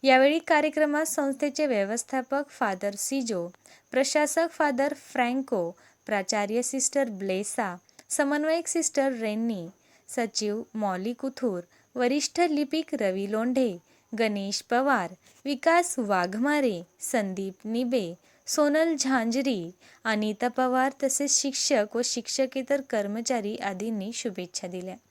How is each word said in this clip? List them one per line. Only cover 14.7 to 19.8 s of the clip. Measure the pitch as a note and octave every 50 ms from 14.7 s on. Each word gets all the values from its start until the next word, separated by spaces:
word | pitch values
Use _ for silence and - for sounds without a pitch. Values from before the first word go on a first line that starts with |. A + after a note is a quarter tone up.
| A#3+ A#3+ C4+ C#4+ C4+ A3 F3+ E3+ F#3 _ _ - _ _ _
विकास | C#4 C#4+ B3+ - E4 E4 F4 F4 E4+ - -
वाघमारे, | A#3 G3+ G3+ F#3 F3 F#3+ F#3+ A3 B3 C#4+ D4 D4 C#4 A#3+ G3 E3+ F3 _ _ _
संदीप | - - - A#3 G#3 G3 F#3 F#3 G3 F#3+ F#3 _ -
निबे, | G#3+ A3+ A#3 C4 A#3+ B3+ B3 G3 E3 F3 _ _ _ _ _ _
सोनल | - - - D4 D4 C#4+ D#4 D#4+ E4 D#4+
झांजरी, | C#4 - C4 C4+ B3+ A3+ A3+ A3+ C4 C4+ C#4 B3 F#3+ E3+ E3 F#3 _